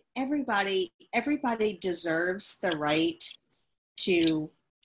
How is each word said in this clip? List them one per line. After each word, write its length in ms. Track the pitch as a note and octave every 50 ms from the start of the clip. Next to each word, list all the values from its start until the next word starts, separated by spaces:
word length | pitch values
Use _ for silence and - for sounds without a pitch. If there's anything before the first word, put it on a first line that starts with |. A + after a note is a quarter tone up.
| - _ _
everybody, 760 | B3 C4+ C4 D4 D4 B3+ A#3+ G#3+ G3+ G3 G3 G3 F#3+ F3+ - - _ - _ -
everybody 640 | A#3+ A3+ C#4+ D4 D4 - B3 A#3 A3 G#3+ G#3+ G3 F3
deserves 800 | - F#3 E3+ - - E3+ D#3+ E3 E3+ F3+ F#3 G#3 - - - -
the 160 | - F#3 E3
right 480 | D3+ D3 D3 D#3 D#3+ D#3+ E3+ E3 - - - - - _ _ _ _ _ _ _ _ _ _ _ -
to 520 | - G3+ F3+ E3+ E3 D#3+ D#3+ D#3 D#3 D#3 - _ _ _ _ _ _